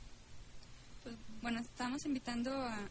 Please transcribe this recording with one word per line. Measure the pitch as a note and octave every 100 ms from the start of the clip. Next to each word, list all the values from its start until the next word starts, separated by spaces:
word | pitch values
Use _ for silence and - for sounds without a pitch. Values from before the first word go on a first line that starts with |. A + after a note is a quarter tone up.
| - - - - - - - - - -
Pues, | A#3+ A3+ - A3
bueno, | A#3+ A#3
estamos | A#3 - B3 C#4+ D4+
invitando | C4 - A#3+ B3
a, | C4+ B3 G#3 G3+